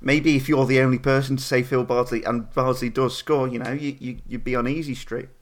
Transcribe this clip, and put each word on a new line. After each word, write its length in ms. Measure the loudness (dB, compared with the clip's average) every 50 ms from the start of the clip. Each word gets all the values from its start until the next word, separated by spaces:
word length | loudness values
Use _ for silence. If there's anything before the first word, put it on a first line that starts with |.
maybe 360 | 0 0 2 4 4 4 2
if 120 | 2 2 2
you're 180 | 2 4 4
the 140 | 4 4 4
only 180 | 4 4 2 2
person 380 | 2 2 2 2 2 0 -2
to 60 | -4
say 200 | -2 0 0 0
Phil 220 | 2 2 0 0 2
Bardsley 400 | 2 2 2 2 0 -2 -2 -2
and 260 | -2 -2 -4 -4 -4
Bardsley 380 | -2 0 0 0 0 0 -4 -2
does 280 | 0 0 0 0 -2
score, 320 | -4 0 0 2 2 2 0
you 100 | -2 -4
know, 140 | -6 -6
you, 240 | -6 -4 -6 -6 -8 -8
you, 180 | -10 -10 -10 -10 -10
you'd 180 | -10 -8 -6 -4
be 120 | -2 -2
on 100 | 0 0
easy 280 | -2 -2 -4 -4 -6 -8
street. 340 | -8 -8 -8 -8 -8 -8 -12 -18 _